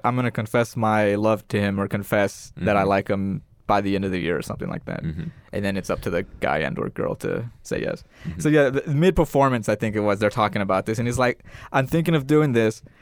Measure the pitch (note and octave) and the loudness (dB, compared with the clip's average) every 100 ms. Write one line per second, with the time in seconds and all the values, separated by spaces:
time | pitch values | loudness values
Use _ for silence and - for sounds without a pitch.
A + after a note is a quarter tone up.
0 | B2 B2 A#2+ A#2+ A2 A#2+ A#2 - A2 G#2+ | 0 0 -2 -2 -2 0 0 0 2 4
1 | G#2 G#2 A2 G#2+ - G#2 G2+ G2 G2 G#2+ | 4 2 2 0 0 -2 0 0 -2 -4
2 | G2 G#2+ G2+ - - - G2 G2+ G2 G2 | 0 2 2 -2 -16 -4 0 2 4 2
3 | - G2 G2 F#2+ - _ - G#2 G2+ G2 | 0 -2 -2 -4 -8 _ 0 0 2 0
4 | G2 F#2 D#2 D#2+ - - - - - G1+ | 0 -2 -2 -2 -4 -8 -8 -8 -8 -8
5 | E2 D#2 D#2+ - - G#2 G2+ G2 F#2 F2+ | -6 -6 -10 -14 -10 -6 -4 -4 -4 -4
6 | - E2+ - - - D2+ D2 - - - | -2 -4 -4 -4 -2 0 -2 -4 -6 -4
7 | - - - G1+ A#2 - - - - - | -4 -4 -4 -6 -6 -12 -8 -6 -4 -6
8 | - - - - D3+ D3+ C#3 C3 - C#3+ | -12 -14 -12 -4 2 4 4 0 -2 2
9 | F3+ F3+ D#3 C#3+ C3+ B2 G#2+ G#2 A2 G#2 | 4 4 2 2 2 2 0 -2 -2 0
10 | G#2 G2 G#2 A#2+ G#2 G#2 G2 F#2+ F#2+ A2 | 0 2 0 2 0 0 0 0 0 -2
11 | A#2+ A#2+ B2 - - - - - C3 E3 | -2 0 0 -2 -10 -20 -4 -2 0 0
12 | E3 D#3+ C3 D3+ D3+ A#2 A2 - - - | 2 0 4 4 4 4 2 0 -10 -20